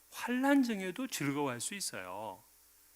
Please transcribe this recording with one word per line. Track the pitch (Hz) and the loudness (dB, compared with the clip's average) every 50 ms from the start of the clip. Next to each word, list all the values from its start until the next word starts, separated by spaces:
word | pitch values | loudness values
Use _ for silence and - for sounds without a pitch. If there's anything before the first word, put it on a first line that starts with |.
| _ - | _ -18
환난 | - - - - 240 254 262 277 285 285 262 | -12 -8 -4 -2 0 2 6 6 6 6 6
중에도 | 233 226 196 190 185 185 - 262 | 4 2 -2 -2 -4 -4 -4 -6
즐거워할 | 262 - - 147 143 139 147 147 139 123 120 | -4 -4 -2 -2 0 0 0 0 0 -2 -2
수 | - - 208 | -4 -6 -6
있어요. | 202 - - - 107 92 90 92 101 110 107 92 90 - - _ - _ _ _ _ _ - - | -4 -6 -6 -6 -6 -8 -8 -8 -8 -8 -8 -10 -12 -16 -20 _ -20 _ _ _ _ _ -20 -20